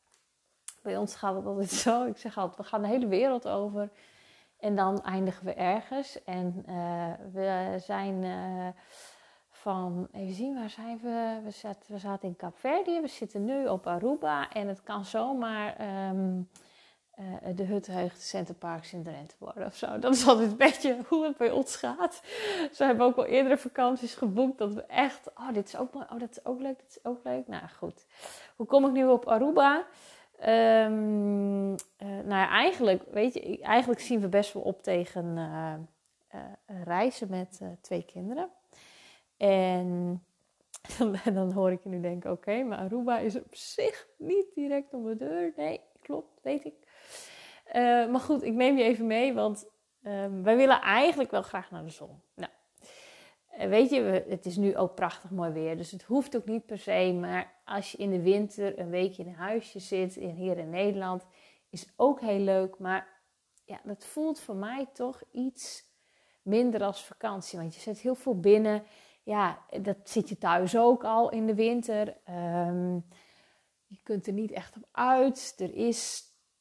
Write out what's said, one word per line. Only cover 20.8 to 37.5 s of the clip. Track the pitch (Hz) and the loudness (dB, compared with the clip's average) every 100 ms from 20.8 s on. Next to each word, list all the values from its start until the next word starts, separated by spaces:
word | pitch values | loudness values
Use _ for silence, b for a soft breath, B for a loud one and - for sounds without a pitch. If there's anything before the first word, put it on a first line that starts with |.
| 285 247 - | 0 0 0
hoe | 320 311 | 0 2
het | 285 | 0
bij | 233 | 2
ons | - 262 - | 2 0 -4
gaat. | 247 277 349 - B B 427 381 302 | -6 -2 -4 -4 B B -4 -2 -2
Ze | - 269 | 2 2
hebben | 233 247 | 6 4
ook | 247 | 4
al | - | 2
eerdere | 254 262 262 | 4 4 4
vakanties | 254 - 247 254 240 - | 0 0 2 0 -4 -2
geboekt. | 233 190 262 262 | 0 2 2 2
Dat | 208 208 | -4 -4
we | |
echt, | - - 277 - - - | -4 0 0 0 -16 -14
oh, | 254 | -6
dit | 214 202 | -4 -4
is | - | -4
ook | 254 277 | -6 -8
mooi. | - | -10
Oh, | 233 | -10
dat | 233 | -10
is | - - | -10 -8
ook | 254 | -6
leuk. | 269 262 | -6 -8
Dat | _ | _
is | - 240 | -12 -8
ook | 240 254 | -8 -6
leuk. | 254 254 | -6 -6
Nou, | 185 170 | -10 -12
goed. | - 170 - _ B B B B B | -12 -12 -12 _ B B B B B
Hoe | 220 | 4
kom | 277 277 | 6 6
ik | |
nu | 262 262 | 4 6
op | 240 - | 4 4
Aruba? | 220 277 320 277 294 359 B B B B - | 2 4 6 6 4 0 B B B B -4
Ehm, | - 226 226 220 220 220 214 208 202 202 202 196 196 196 - - | 2 6 8 6 6 2 0 2 2 2 0 0 -2 -4 -8 -14
eh, | 202 | -10
nou | 196 202 | -8 -2
ja, | 196 190 | 2 4
eigenlijk, | 208 302 359 226 185 - | 4 4 4 4 2 0
weet | 208 247 - | 0 0 0
je, | - - | -6 -6
eigenlijk | - 233 240 233 | 2 4 4 0
zien | - 233 | 0 0
we | 196 | 2
best | 202 208 | 2 2
wel | 196 | -2
op | - 190 | -4 -4
tegen, | - 180 175 185 170 165 | 0 0 0 -4 -4 -4
eh, | 160 160 160 156 160 _ _ _ _ | -6 -6 -6 -8 -12 _ _ _ _
eh, | 202 - 202 - 190 175 | -16 -16 -16 -16 -10 -4
reizen | 175 240 - 202 | 0 0 0 -6
met, | 185 185 | -6 -6